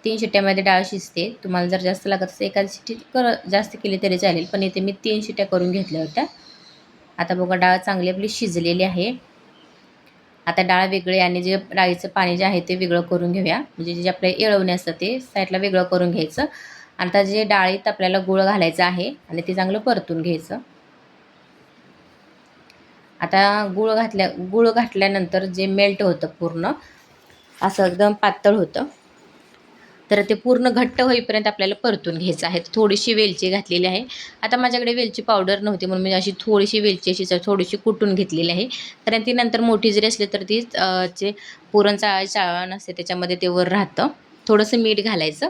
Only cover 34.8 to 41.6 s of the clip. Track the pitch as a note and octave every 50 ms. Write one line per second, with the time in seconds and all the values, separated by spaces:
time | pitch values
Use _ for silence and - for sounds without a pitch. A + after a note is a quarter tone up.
34.8 | A#3+ A#3 A#3+ B3 A#3+ A3 G#3 - G#3+ - A3 G3 F#3+ F#3 G3+ G3 G3+ G#3 G3+ F3+
35.8 | F#3+ F#3 F#3 F#3 F#3 F#3+ F#3+ F#3 F#3 G3+ F#3 - - A3 G#3+ G3+ G3 G#3 - G#3+
36.8 | G#3 G#3 F#3+ F3+ - F#3 F3+ F#3+ F#3 F3+ F#3 F3 F3 G#3 G3+ F#3+ F#3 F3+ - G#3
37.8 | - A3 G#3+ A3 G#3+ G3+ F#3+ F#3 F#3 - D#3+ D#3+ E3+ E3+ E3+ F3+ A3 C4 - -
38.8 | - - - _ _ A3+ A3+ A3+ G#3+ B3 B3 B3 A#3+ A#3 A#3+ A3 A3+ A#3 A3 G#3
39.8 | A3 A3+ G3+ G#3 G#3+ A3 A3 - G#3 G3 - G3 F#3+ F#3 G#3 A3+ A#3+ A#3 - -
40.8 | F#3 F#3+ F#3 F#3 F#3 F3+ F3+ - G3 G3+ G#3 - - - - -